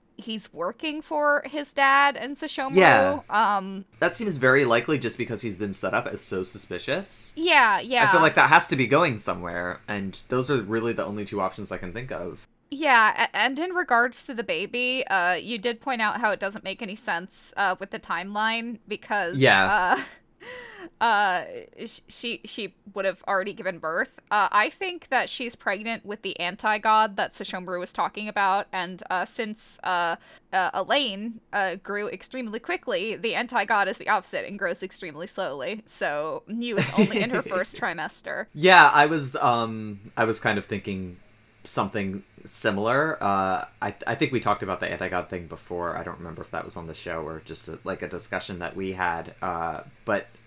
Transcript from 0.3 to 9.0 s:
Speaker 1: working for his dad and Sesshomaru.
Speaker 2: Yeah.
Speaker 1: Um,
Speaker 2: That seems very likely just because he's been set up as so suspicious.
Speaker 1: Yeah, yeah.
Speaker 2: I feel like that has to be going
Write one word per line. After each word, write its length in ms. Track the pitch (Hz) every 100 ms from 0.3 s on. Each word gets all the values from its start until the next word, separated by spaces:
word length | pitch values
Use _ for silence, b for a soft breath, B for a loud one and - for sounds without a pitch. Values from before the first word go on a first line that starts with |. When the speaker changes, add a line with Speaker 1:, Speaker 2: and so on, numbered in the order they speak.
| 220 -
Speaker 1:
working 480 | - 170 240 320 302
for 420 | - 302 294 294 285
his 260 | 285 294
dad 420 | - 277 277 285
and 220 | 269 247 285
Sesshomaru. 380 | 302 - 269 226
Speaker 2:
Yeah. 440 | 175 117 92 - -
Speaker 1:
Um, 560 | 208 214 202 190 196 196 -
Speaker 2:
That 140 | 175
seems 220 | - 214 147
very 300 | 127 135 127
likely 320 | 117 120 147
just 180 | 117 -
because 240 | 113 110
he's 160 | 117 92
been 160 | 104
set 220 | 95 95
up 120 | 101 -
as 140 | 104
so 240 | - 95
suspicious. 880 | 92 101 - 90 - 151 196 - - -
Speaker 1:
Yeah, 440 | 339 302 233 190
yeah. 240 | 220 247 214
Speaker 2:
I 60 |
feel 80 | 185
like 140 | 160
that 160 | 156 131
has 180 | 165 -
to 80 | 139
be 100 | 117
going 300 | 143